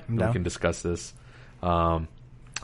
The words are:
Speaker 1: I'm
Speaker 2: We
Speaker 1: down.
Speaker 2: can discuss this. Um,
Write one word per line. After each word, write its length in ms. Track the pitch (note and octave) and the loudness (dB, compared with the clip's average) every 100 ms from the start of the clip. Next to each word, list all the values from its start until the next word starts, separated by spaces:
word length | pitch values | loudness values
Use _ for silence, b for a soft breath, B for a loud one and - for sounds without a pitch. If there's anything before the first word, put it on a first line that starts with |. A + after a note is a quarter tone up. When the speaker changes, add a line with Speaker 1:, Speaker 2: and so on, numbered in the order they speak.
| - | 6
Speaker 1:
I'm 80 | A#2 | 0
Speaker 2:
We 40 | |
Speaker 1:
down. 120 | A2+ | 2
Speaker 2:
can 80 | A2+ | 2
discuss 380 | F2 - F2 E2+ | 0 2 0 2
this. 300 | F2 E2+ - - b b b b | -2 -2 -4 -14 b b b b
Um, 420 | F2 E2+ E2+ E2 D#2+ - - - - - | 2 4 4 2 -2 -10 -18 -18 -12 -12